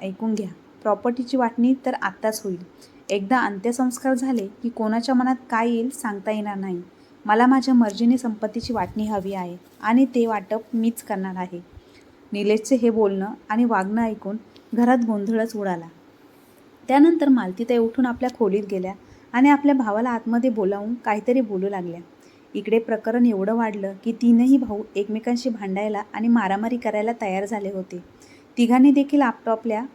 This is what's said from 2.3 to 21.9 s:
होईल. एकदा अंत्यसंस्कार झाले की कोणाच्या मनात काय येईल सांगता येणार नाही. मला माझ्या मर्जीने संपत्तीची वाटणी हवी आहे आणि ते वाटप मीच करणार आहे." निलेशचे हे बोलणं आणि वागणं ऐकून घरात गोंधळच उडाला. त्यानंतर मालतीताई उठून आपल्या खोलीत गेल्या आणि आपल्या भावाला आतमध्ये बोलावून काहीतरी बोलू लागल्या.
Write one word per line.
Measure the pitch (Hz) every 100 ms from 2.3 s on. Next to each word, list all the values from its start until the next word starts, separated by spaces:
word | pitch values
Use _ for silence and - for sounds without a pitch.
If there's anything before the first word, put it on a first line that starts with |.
| 214
होईल. | 202 175 180 - - - -
एकदा | 202 196 254
अंत्यसंस्कार | 202 196 233 240 254 240 262
झाले | 262 262 240 196
की | - 233
कोणाच्या | 233 214 226 233 254
मनात | 254 254 -
काय | 226 233
येईल | 233 240
सांगता | - 226 202 202
येणार | 214 208 196
नाही. | 190 175 180 _ _ _ 208
मला | 214 247
माझ्या | 269 254
मर्जीने | 247 220 196 233 254
संपत्तीची | 247 214 214 233 -
वाटणी | 220 180 214 214
हवी | 208 190
आहे | 196 180 180 - _
आणि | 214 240 269
ते | 247 226
वाटप | 214 190 220 -
मीच | 233 226 233
करणार | - 196 190 185
आहे." | 180 175 175 - - - _ _ -
निलेशचे | 202 208 214 - 262
हे | 233
बोलणं | 220 208 196 196 247 -
आणि | 220 240
वागणं | 208 190 220
ऐकून | 226 214 196 214 - - _
घरात | 233 240 254 226
गोंधळच | 208 202 226 226 220
उडाला. | 196 175 165 - _ _ _ _ _ _ _ _ -
त्यानंतर | 269 320 330 285
मालतीताई | 254 185 185 233 240
उठून | 226 226 247
आपल्या | 240 254 247
खोलीत | 226 196 202
गेल्या | 196 185 196 - - -
आणि | 240 277
आपल्या | 285 285 269
भावाला | 220 208 247
आतमध्ये | 233 226 233 254
बोलावून | 220 190 202 208
काहीतरी | 240 - 208 208 254
बोलू | 220 190 196
लागल्या. | 196 175